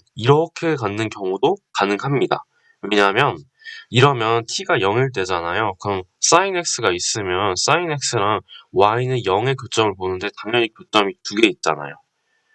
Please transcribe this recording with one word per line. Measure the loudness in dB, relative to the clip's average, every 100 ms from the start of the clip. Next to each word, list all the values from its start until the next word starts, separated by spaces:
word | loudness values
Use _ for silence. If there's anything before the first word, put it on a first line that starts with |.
| _ -2
이렇게 | 2 4 2 -2 -4 -2
갖는 | -2 -2 -4
경우도 | -4 -4 0 0 0 _
가능합니다. | -4 -2 -2 -2 -2 0 -4 -6 _ _ _
왜냐하면 | -2 2 2 4 0 -2 -10 _ -20 -20 -4
이러면 | 4 4 4 0 0 -2
T가 | -6 -2 0
영일 | 2 2 0
때잖아요. | -2 -4 -4 -2 -2 -2 -4
그럼 | -4 -4 -6 _
사인 | 2 4 2 -2
X가 | -4 -2 0
있으면 | 0 -2 -4 -2 0 0 0
사인 | 0 0 0
X랑 | -4 -4 0 0 -2 -4 -20 _
Y는 | 2 4 4 0 -2 0
영의 | 0 0 -2
교점을 | -4 0 0 0
보는데 | -4 -4 -6 -8
당연히 | -2 0 0
교점이 | -4 -2 0 0 -2
두 | -8 0
개 | 0
있잖아요. | 2 -2 -4 -6 -14 _ _ _ _ _